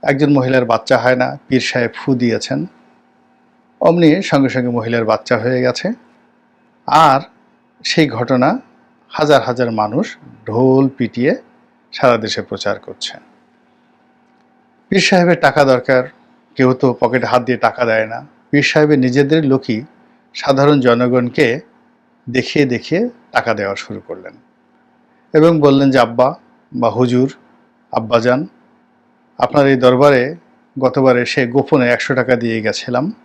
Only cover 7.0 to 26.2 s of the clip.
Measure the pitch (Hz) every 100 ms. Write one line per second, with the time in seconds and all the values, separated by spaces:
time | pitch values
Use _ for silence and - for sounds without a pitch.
7 | 160 135 175 _ _ _ _ _ - -
8 | 151 113 117 131 135 240 - _ _ _
9 | _ - 147 139 - 120 120 110 107 123
10 | 214 - 127 117 - 110 131 131 135 -
11 | 113 - 127 247 - _ _ _ _ -
12 | 127 117 107 - 95 98 101 101 - -
13 | - - _ _ _ _ _ _ _ _
14 | _ _ _ _ _ _ _ _ _ 190
15 | - 190 175 170 143 147 139 127 123 127
16 | 127 _ _ _ _ - 127 123 139 120
17 | 117 123 104 123 120 120 113 110 120 110
18 | 110 117 143 _ _ 143 143 156 151 147
19 | 127 127 139 160 147 131 - 110 139 _
20 | _ _ _ - - 135 143 147 123 117
21 | 123 127 120 123 131 131 - _ _ _
22 | _ _ - 123 - - 139 123 - 165
23 | 240 - _ 123 117 107 98 98 - 101
24 | - 90 92 - _ _ _ _ _ _
25 | _ _ _ 156 160 165 143 139 139 131
26 | 117 117